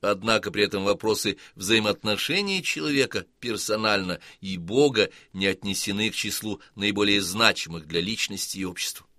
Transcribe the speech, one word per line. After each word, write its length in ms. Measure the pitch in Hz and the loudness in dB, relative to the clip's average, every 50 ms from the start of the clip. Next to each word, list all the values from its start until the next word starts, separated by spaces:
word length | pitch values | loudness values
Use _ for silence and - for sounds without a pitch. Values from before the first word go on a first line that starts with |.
Однако 500 | - 98 104 95 98 113 113 107 104 104 | 2 0 -2 0 2 2 2 2 2 -2
при 140 | 87 101 104 | 0 0 0
этом 180 | 95 85 101 95 | 2 2 0 2
вопросы 540 | 101 101 98 - 110 107 101 - 107 95 - - - _ | 2 0 2 2 0 0 0 0 -2 -4 -4 -8 -20 _
взаимоотношений 1040 | - 101 90 113 113 107 107 101 - - 110 104 95 - - 147 190 202 196 196 190 | -10 0 2 4 4 4 2 0 0 0 -2 -2 -2 0 -2 0 0 0 0 -2 -2
человека 640 | 170 - - 160 151 151 143 139 131 113 - 107 87 _ _ _ | -2 -4 -4 -2 -2 0 2 2 2 2 0 -6 -6 _ _ _
персонально 800 | - 120 110 101 - - 107 110 110 110 104 98 92 90 90 82 - - - _ | -6 -6 -4 -4 -2 -2 -2 0 2 2 2 2 2 -2 -4 -6 -6 -18 -20 _
и 160 | - 95 95 90 | -8 -8 -6 -6
Бога 520 | 85 85 104 127 147 143 135 110 101 - - - - _ | -6 0 4 6 6 6 6 4 2 2 0 -12 -20 _
не 160 | _ 92 95 98 | _ -2 0 0
отнесены 640 | 95 - - 101 95 - - - 101 101 107 110 | 0 0 -2 -4 -4 -4 -2 -2 -2 0 0 -2
к 40 | 98 | -2
числу 440 | - - 107 98 - - 107 101 - - - _ | -2 -4 -4 -4 -4 -4 -4 -6 -6 -8 -18 _
наиболее 460 | - 98 104 104 98 104 104 101 101 | -2 0 0 2 4 4 4 4 2
значимых 640 | 95 87 90 107 113 110 95 - - 80 82 85 78 76 | 2 0 0 4 4 4 4 2 -4 -8 -8 -10 -10 -4
для 140 | 80 85 | -2 -2
личности 560 | 85 95 113 - - - 101 95 - - - 98 | 0 -2 -2 -4 -4 -4 -4 -6 -6 -8 -6 -6
и 80 | 95 | -6
общества. 420 | 92 90 - - - - - - _ _ | -6 -4 -6 -6 -6 -8 -10 -16 _ _